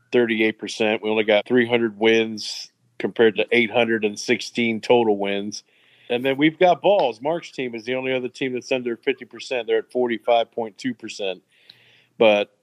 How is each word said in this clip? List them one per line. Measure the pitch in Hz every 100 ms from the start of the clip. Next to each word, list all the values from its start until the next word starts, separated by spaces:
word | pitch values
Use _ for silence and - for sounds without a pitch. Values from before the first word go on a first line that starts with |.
| -
thirty-eight | 123 117 110 110 -
percent. | 101 - 107 110
We | 107
only | 110
got | 107 104 -
three | 123 117
hundred | 120 117 101
wins | 113 113 110 107 - - - _ _ -
compared | 104 107 113 95
to | 104
eight | 120 110
hundred | 120 113 113
and | 107 104
sixteen | - 120 - - 117 110
total | - 123 110 101
wins. | 98 101 104 - _ _ _ _ -
And | 120
then | 135 135
we've | 156 156
got | 180 165
Balls. | 175 202 135 110
Mark's | 139 165 -
team | - 127
is | 117
the | 110 131
only | 131
other | 131 123
team | - 131
that's | 123 -
under | 131 120 113
fifty | 139 127
percent. | 113 117 - 127 110
They're | 113
at | -
forty-five | 127 123 113 - 117 113
point | - 110 -
two | 131
percent. | 117 110 - 98 90 _ _ _ - _ _ _ -
But | 113 104 104 _